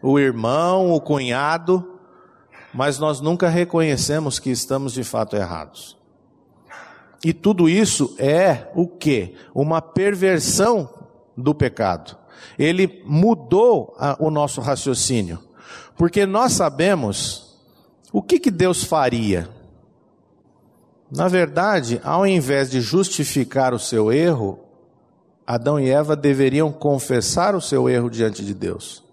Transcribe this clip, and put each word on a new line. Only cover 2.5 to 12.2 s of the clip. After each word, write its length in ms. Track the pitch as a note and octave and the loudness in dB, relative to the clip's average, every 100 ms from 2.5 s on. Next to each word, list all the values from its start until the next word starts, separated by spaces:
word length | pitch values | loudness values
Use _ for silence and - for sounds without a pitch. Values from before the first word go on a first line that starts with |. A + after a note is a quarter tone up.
| - - | -20 -16
mas 260 | B2 C#3+ C3+ | -4 -2 0
nós 220 | D#3 C#3 | -2 -2
nunca 300 | D3+ F3 F3+ | -2 0 2
reconhecemos 880 | E3+ F3 E3+ D#3+ C3 - D3+ D3+ - | 2 0 0 0 0 0 -2 -2 -4
que 100 | C3 | -4
estamos 460 | B2 - C3+ C#3 | -4 -2 -4 -4
de 100 | A#2 | -6
fato 320 | A2+ A2+ G#2+ G#2 | -6 -4 -4 -4
errados. 580 | F2+ E2 D#2 - - - _ _ _ _ _ _ _ - - - _ _ | -4 -8 -12 -18 -20 -20 _ _ _ _ _ _ _ -20 -20 -20 _ _
E 120 | D#3+ | -4
tudo 340 | E3 G3+ F#3+ E3 | 0 0 4 4
isso 460 | F3+ G#3+ - C3+ - | 4 2 0 -4 0
é 500 | C3+ D#3 F#3+ B2 - | 0 4 2 2 -4
o 140 | - F3 | -4 -4
quê? 460 | - D3+ B2+ F#2 - - | -2 0 0 -2 -12 -10
Uma 280 | - D3 D#3+ | -4 -2 -2
perversão 1040 | - - G3 G3 F#3+ F3 C3 - G#3 A3+ C#3 - - _ _ - | -2 -2 0 2 2 2 0 0 2 2 -2 -12 -20 _ _ -4
do 180 | B2+ | -2
pecado. 600 | D3 C3 - G2+ E2 - - | 0 -2 0 -2 -2 -8 -20